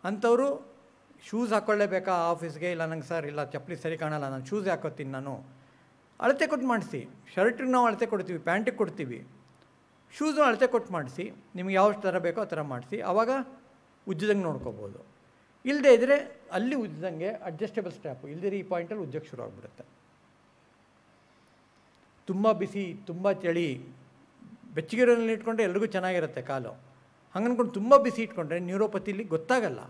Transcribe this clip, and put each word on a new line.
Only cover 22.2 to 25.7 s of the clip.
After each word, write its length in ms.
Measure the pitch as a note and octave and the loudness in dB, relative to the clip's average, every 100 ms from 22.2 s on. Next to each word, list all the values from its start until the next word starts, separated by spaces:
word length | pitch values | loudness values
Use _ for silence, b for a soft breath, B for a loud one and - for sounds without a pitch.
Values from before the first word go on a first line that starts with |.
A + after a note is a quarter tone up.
| - | -6
ತುಂಬ 240 | F#3+ A3 A3 | 2 2 2
ಬಿಸಿ, 240 | G#3 G#3 F#3 - - | -2 -4 -6 -8 -10
ತುಂಬ 240 | E3+ G3 F#3+ | -2 0 0
ಚಳಿ, 240 | F3 E3+ E3 C3 - - - _ _ _ - - - D#3 | 0 0 0 -4 -10 -20 -20 _ _ _ -20 -20 -8 -8
ಬೆಚ್ಚಗಿರೋನಲ್ಲಿ 580 | D#3 A3+ B3 A#3+ A3+ A3 | -4 4 6 6 2 -2
ಇಟ್ಕೊಂಡ್ರೆ 280 | A3+ A3+ | -2 0
ಎಲ್ರಿಗೂ 200 | G3+ | 2